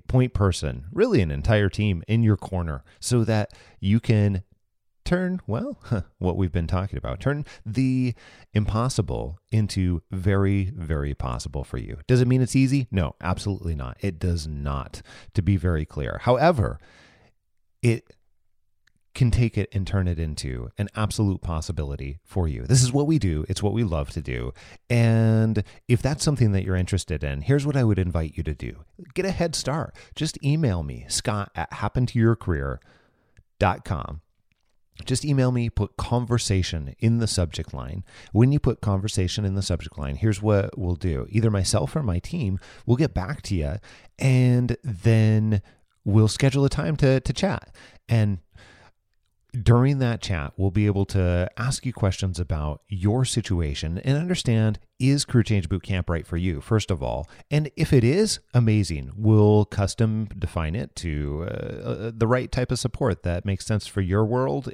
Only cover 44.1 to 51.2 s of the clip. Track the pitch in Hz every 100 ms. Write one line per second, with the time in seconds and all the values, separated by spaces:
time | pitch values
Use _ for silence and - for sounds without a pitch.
44.1 | - 135 127 127 123 123 117 143 95 113
45.1 | 110 110 110 110 104 - _ _ _ -
46.1 | 107 110 - 139 139 139 - - 151 139
47.1 | 131 - 127 190 139 - - - - -
48.1 | 117 104 95 - - - - - _ _
49.1 | _ _ _ _ 123 101 120 135 139 123
50.1 | 110 - 90 71 - 95 92 104 98 98
51.1 | 98